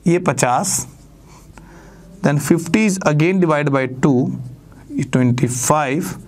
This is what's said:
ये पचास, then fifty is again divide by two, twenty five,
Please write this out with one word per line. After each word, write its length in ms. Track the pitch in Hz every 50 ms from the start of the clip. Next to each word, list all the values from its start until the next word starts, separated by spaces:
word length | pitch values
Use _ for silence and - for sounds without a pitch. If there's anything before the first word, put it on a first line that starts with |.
| -
ये 120 | 175 170 180
पचास, 680 | 180 165 127 - 143 127 120 147 196 - - - - - - - - - - - - - - - - - - - - - - - - - - - - - - - -
then 160 | 143 147 147
fifty 480 | - - 170 160 165 165 165 214 220 208
is 80 | 190 190
again 460 | - 165 151 147 151 180 190 190 180
divide 240 | 160 151 147 147 143
by 180 | 139 135 131 127 127 127 -
two, 240 | 151 131 123 139 190 - - - - - - - - - - - - 294 277 139 -
twenty 340 | - 131 127 123 123 127 143
five, 580 | 117 - - - - 147 156 147 131 135 165 185 - - - -